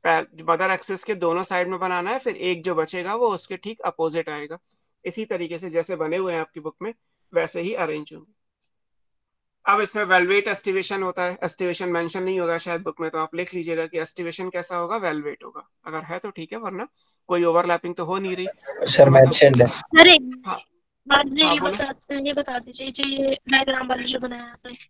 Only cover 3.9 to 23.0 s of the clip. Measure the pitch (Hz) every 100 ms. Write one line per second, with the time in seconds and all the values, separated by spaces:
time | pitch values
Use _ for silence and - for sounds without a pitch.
3.9 | - 160 160 160 151 147 165 _ _ _
4.9 | _ - 175 220 190 170 165 180 165 165
5.9 | 175 156 175 190 165 160 - 151 - 202
6.9 | 233 _ _ _ 170 165 - 170 220 165
7.9 | 151 151 156 156 _ _ _ _ _ _
8.9 | _ _ _ _ _ _ _ - 208 202
9.9 | 214 196 185 180 202 202 196 - 190 185
10.9 | 196 185 180 180 180 175 - 180 170 180
11.9 | 170 170 190 185 185 170 165 180 170 180
12.9 | 156 160 160 160 165 180 185 165 165 160
13.9 | 165 160 - 170 165 185 180 175 175 175
14.9 | 220 185 151 147 - - 147 - _ -
15.9 | 160 160 175 202 190 165 214 220 185 262
16.9 | _ _ _ _ 175 170 165 175 170 175
17.9 | 175 165 190 190 180 185 - - - -
18.9 | - 139 135 131 - 143 127 120 - -
19.9 | 320 349 320 254 254 190 - - _ _
20.9 | _ - 277 285 269 311 294 359 392 277
21.9 | 277 _ 277 277 285 285 247 240 247 269
22.9 | 254